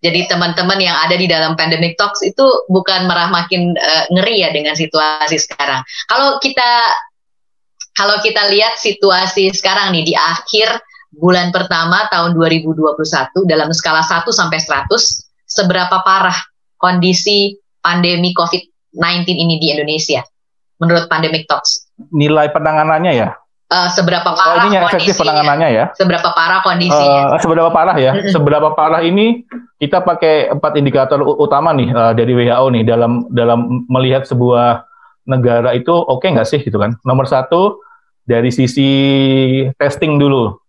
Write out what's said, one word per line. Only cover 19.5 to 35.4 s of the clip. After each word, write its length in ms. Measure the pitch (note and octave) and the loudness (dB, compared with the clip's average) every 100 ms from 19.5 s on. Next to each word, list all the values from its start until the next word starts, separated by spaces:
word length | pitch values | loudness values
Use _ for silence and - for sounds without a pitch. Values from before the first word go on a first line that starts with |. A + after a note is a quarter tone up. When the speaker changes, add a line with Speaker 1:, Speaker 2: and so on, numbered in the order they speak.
| D#3+ | 0
Speaker 1:
di 160 | D#3+ D3+ | -2 -4
Indonesia 480 | D3 D#3 D#3 C3+ - _ _ _ _ _ | -4 -4 -4 -4 -6 _ _ _ _ _
menurut 320 | E3 E3+ E3+ | 0 0 0
Pandemic 320 | D#3 D#3+ D#3+ | -2 -2 -4
Talks? 400 | D#3 D3 - - _ _ - D#3 | -4 -4 -2 -6 _ _ -6 0
Speaker 2:
Nilai 320 | D3 D#3 D3+ | 2 2 2
penanganannya 640 | D#3+ D3+ D#3 D#3 D#3 F3 | 0 0 0 0 0 2
ya? 160 | C3 G#2 - _ _ _ | 0 0 -6 _ _ _
Speaker 1:
Eh, 200 | F#3 F3+ | -2 0
seberapa 320 | F#3+ F3 F3 | 0 0 0
Speaker 2:
Oh, 160 | F3+ E3+ | -2 0
Speaker 1:
parah 240 | F#3+ A#3 | 2 2
Speaker 2:
ininya 240 | A#3 G3 E3+ | 2 2 2
efektif 240 | F3+ F3+ | 0 0
Speaker 1:
kondisinya? 80 | F#3 | 0
Speaker 2:
penanganannya 480 | D#3+ D3+ D3+ C#3+ D#3+ | 0 2 2 2 2
ya? 160 | A2 C#3 | 2 0
Speaker 1:
Seberapa 360 | - F3+ F3 E3+ | 0 0 0 0
parah 280 | - E3+ F#3 | 0 0 0
kondisinya? 560 | F#3+ F3 F3 D3 C#3+ C#3 C#3 D3+ | 0 0 2 2 4 4 2 0
Speaker 2:
Eh, 40 | |
seberapa 240 | F3 E3 E3 | 0 2 2
parah 280 | D#3+ E3+ E3 | 2 2 2
ya? 120 | C3 G3 | 2 0
Speaker 1:
Mm-mm. 160 | G3 | 0
Speaker 2:
Seberapa 360 | F3 D3 D3 D3+ | 2 2 2 2
parah 280 | D3+ D#3 D#3+ | 2 0 2
ini 220 | E3 F#3+ A3 A#3 - - - _ | 0 2 2 0 -6 -18 -18 _
kita 240 | D3 F3+ | -2 0
pakai 480 | F#3 E3 D#3+ D#3 - | 0 0 2 2 2
empat 240 | D3 G3+ D#3+ | -2 -2 0
indikator 400 | C#3 C3+ C3 C#3+ | 0 2 2 2
u-, 240 | C#3+ D3 | 0 0
utama 320 | C#3+ C#3+ D#3+ D3 | 2 2 2 0
nih, 160 | A#2+ | 0
eh, 200 | - A2+ A2+ | 2 2 2
dari 160 | A#2 | 2
W 80 | B2 A#2+ | 2 2
H 40 | A#2+ | 2
O 160 | C3+ | 2
nih 160 | A#2+ A2+ | 2 2
dalam, 400 | A#2 A#2 A#2+ A#2+ | 2 2 0 -2
dalam 560 | B2 A#2+ A#2 A#2+ B2+ - | 0 2 2 0 -4 -2
melihat 320 | B2+ C3 C3 | 0 2 0
sebuah 640 | C3 B2 B2 A#2+ A#2+ A2+ - _ _ _ - | -2 0 2 2 2 0 -6 _ _ _ -4
negara 480 | C3 | 0